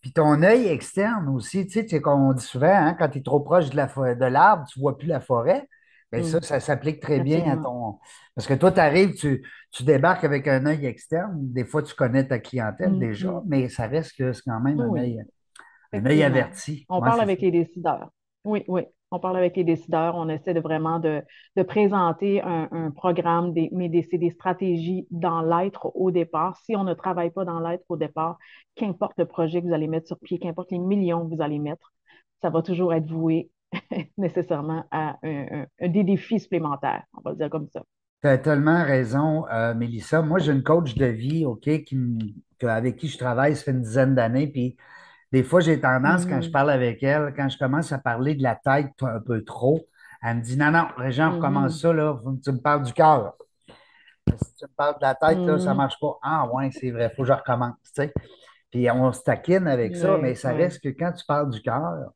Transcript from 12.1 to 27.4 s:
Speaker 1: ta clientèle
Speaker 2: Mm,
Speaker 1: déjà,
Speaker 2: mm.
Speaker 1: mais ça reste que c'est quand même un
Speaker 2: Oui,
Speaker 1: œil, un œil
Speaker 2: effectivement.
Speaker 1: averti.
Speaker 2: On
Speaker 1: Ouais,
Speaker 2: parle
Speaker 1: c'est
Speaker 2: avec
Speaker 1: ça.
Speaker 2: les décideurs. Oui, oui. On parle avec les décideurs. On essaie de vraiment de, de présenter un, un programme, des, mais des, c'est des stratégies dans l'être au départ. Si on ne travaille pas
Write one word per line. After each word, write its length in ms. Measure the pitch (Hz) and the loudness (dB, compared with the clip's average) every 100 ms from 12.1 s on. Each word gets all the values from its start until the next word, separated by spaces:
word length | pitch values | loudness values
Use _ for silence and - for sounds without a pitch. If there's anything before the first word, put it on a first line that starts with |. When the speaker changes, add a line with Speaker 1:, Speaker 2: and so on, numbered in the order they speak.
| 113 135 | 2 0
Speaker 1:
ta 120 | 120 | -2
clientèle 580 | - 127 110 101 180 190 | -4 -6 -6 -2 0 0
Speaker 2:
Mm, 20 | |
Speaker 1:
déjà, 320 | 120 104 185 | -2 -4 -4
Speaker 2:
mm. 120 | - 214 | -6 -2
Speaker 1:
mais 220 | 139 127 | 0 0
ça 180 | - 113 | -4 -4
reste 300 | 151 160 - | -4 -6 -4
que 160 | 127 | -4
c'est 100 | 117 - | -4 -6
quand 140 | 113 | -2
même 200 | 131 147 | 0 0
un 140 | 240 | 0
Speaker 2:
Oui, 60 | 170 | -2
Speaker 1:
œil, 220 | 123 113 107 _ _ - - _ _ | -2 -6 -12 _ _ -20 -20 _ _
un 140 | - 123 | -2 4
œil 160 | 151 | 6
Speaker 2:
effectivement. 20 | |
Speaker 1:
averti. 640 | 143 131 120 - - 147 _ | 6 4 0 -6 -10 -10 _
Speaker 2:
On 140 | 185 | 0
Speaker 1:
Ouais, 0 | |
Speaker 2:
parle 180 | 196 233 | 2 4
Speaker 1:
c'est 20 | |
Speaker 2:
avec 180 | 214 185 | 2 2
Speaker 1:
ça. 20 | |
Speaker 2:
les 80 | 190 | 2
décideurs. 600 | 170 165 - 165 131 - _ _ _ | 2 0 -2 -4 -4 -6 _ _ _
Oui, 200 | 208 208 - | -4 -4 -2
oui. 140 | 185 - _ _ | -4 -4 _ _
On 100 | 180 | -6
parle 180 | 185 185 | -4 0
avec 180 | 180 185 | 0 2
les 80 | |
décideurs. 520 | 170 165 - 160 165 175 | 0 0 0 0 0 -2
On 120 | 160 | -4
essaie 260 | 156 185 | -6 -2
de 60 | 165 | -2
vraiment 380 | 160 156 160 165 | -2 -2 0 0
de, 220 | 160 151 147 - _ - | 0 -2 -6 -20 _ -2
de 60 | |
présenter 800 | 185 214 208 196 175 165 202 202 | 0 2 2 4 0 0 0 0
un, 260 | - 165 156 | -2 -4 -4
un 180 | 165 160 | -6 -6
programme, 640 | 143 180 175 170 170 175 | -4 -2 0 0 0 0
des, 160 | 170 160 | -2 -2
mais 160 | 185 175 | -2 -2
des, 140 | 170 165 | -2 -2
c'est 80 | 180 | -2
des 120 | 170 | -2
stratégies 760 | 170 185 180 190 170 165 185 - | -2 -4 -2 -2 -2 -2 -6 -6
dans 320 | 170 175 165 | -4 -2 -2
l'être 500 | 160 170 190 - - - | 0 0 0 -6 -10 -2
au 140 | 185 | 0
départ. 460 | 175 165 156 175 - | 0 -2 -2 -4 -6
Si 180 | - 214 | -6 -4
on 80 | |
ne 100 | 190 | -2
travaille 360 | 165 185 175 175 | -4 -4 -2 -4
pas 140 | 170 | -4